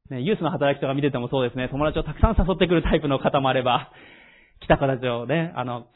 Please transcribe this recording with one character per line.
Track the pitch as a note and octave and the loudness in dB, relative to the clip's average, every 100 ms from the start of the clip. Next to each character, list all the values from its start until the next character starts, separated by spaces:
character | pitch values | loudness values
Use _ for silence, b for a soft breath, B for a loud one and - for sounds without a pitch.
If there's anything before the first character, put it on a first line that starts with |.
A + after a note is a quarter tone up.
| - | -12
す。 | |
ね、 | C3 | -6
ユ | D3 | -2
ー | G#3+ | 0
ス | |
の | D#3 | -2
働 | D3+ C#3+ C#3 | 0 0 0
き | |
と | C3+ | -2
か | |
見 | C3+ | 0
て | C#3+ | 0
て | C3 | 0
も | A#2+ | -2
そ | C#3 | 0
う | A#2+ | -2
で | |
す | B2+ | -2
ね。 | B2+ | -6
友 | C3+ D3+ | -2 -2
達 | D#3 | -2
を | |
た | D3+ | -4
く | - | 0
さ | A3+ | 2
ん | G#3+ | 2
誘 | F3+ F#3+ | 0 2
っ | |
て | F3 | 2
く | E3+ | 2
る | |
タ | - E3+ | 2 0
イ | |
プ | D3 | 2
の | C3+ | 0
方 | F3+ D3 | 0 2
も | C3+ | 2
あ | |
れ | B2+ | 2
ば、 | B2 B2 - B B B B B B _ | 2 0 -2 B B B B B B _
来 | - | 2
た | D3+ | 2
方 | C#3 | 2
た | C3 | 0
ち | B2+ | -2
を | A#2+ A#2+ | -4 -2
ね、 | D#3+ E3 B2+ | -2 -2 -4
あ | |
の、 | B2 A#2+ A#2 | -6 -8 -10